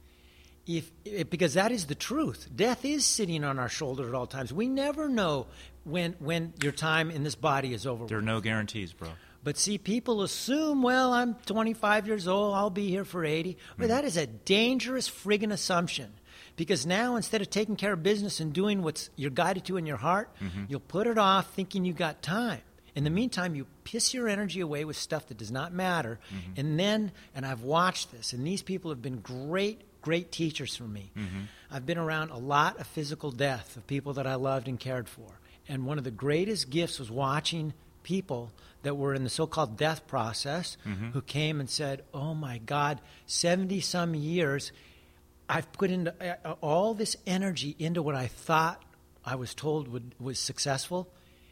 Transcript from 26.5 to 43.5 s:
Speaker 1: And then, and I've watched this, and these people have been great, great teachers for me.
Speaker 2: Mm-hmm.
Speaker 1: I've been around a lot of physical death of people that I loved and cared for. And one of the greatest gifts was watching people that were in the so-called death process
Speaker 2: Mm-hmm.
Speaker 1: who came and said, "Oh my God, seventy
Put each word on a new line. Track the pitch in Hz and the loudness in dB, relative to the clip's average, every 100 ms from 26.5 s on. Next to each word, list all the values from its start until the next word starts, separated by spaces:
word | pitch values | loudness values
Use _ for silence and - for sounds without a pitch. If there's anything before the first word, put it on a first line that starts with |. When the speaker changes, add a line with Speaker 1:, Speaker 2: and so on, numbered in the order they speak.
| 95 | -2
Speaker 1:
And | 147 151 | 0 4
then, | 202 214 208 - - | 4 4 0 -4 -14
and | 139 135 | -8 -6
I've | 123 | -4
watched | 123 160 185 - - | 0 4 4 2 -6
this, | 120 - | -8 -6
and | 123 | -4
these | 143 190 | -2 -2
people | - 190 170 | -4 -4 -4
have | 135 | -6
been | 131 127 | -6 -8
great, | 92 127 143 185 202 220 - - | -8 -8 -2 0 0 -2 -14 -8
great | 151 170 180 | 0 0 0
teachers | - 165 147 123 | -2 0 0 -6
for | - | -6
me. | 117 104 98 107 | -8 -10 -8 -6
Speaker 2:
Mm-hmm. | 98 95 104 - - | -4 -4 -8 -12 -10
Speaker 1:
I've | 139 127 | -8 -4
been | 170 | -2
around | 160 156 156 | 0 -2 -4
a | 127 | -6
lot | 131 143 165 - | 2 4 4 2
of | - | -8
physical | - 143 156 147 | -6 -4 -4 -4
death | 123 139 123 - 120 | 0 2 0 -6 -12
of | - | -4
people | 139 143 | -4 -2
that | 135 131 | -4 -2
I | |
loved | 131 135 135 127 | 0 0 0 -2
and | 123 | -6
cared | 127 127 107 | -4 -4 -6
for. | - 104 - - - - | -12 -18 -20 -20 -18 -8
And | 135 127 | -4 -2
one | 151 | -2
of | |
the | 127 | -4
greatest | 104 139 156 202 202 131 | -2 2 2 2 0 0
gifts | 156 165 - | 0 0 -2
was | 113 | -6
watching | 120 135 147 - 165 156 - - - | 0 2 2 0 -2 -4 -6 -14 -12
people | - 190 185 123 117 - - - | -2 -2 -2 -4 -6 -14 -20 -8
that | 143 143 | -4 0
were | 139 | 0
in | 135 | 0
the | 127 | 0
so-called | - 160 160 139 107 | 0 0 0 0 2
death | 151 160 - | 0 0 -4
process | 135 110 104 139 165 175 - 110 | -2 -2 -2 -4 -4 -6 -8 -6
Speaker 2:
Mm-hmm. | 98 117 | -4 -4
Speaker 1:
who | 131 | -4
came | - 143 156 151 | -4 -2 0 0
and | 131 | -2
said, | - 143 135 - | -2 -2 -4 -8
"Oh | 143 151 | -6 -4
my | 156 143 120 | -4 -6 -8
God, | 113 143 147 147 - - - | -2 2 2 0 -8 -18 -4
seventy | - 170 | 2 4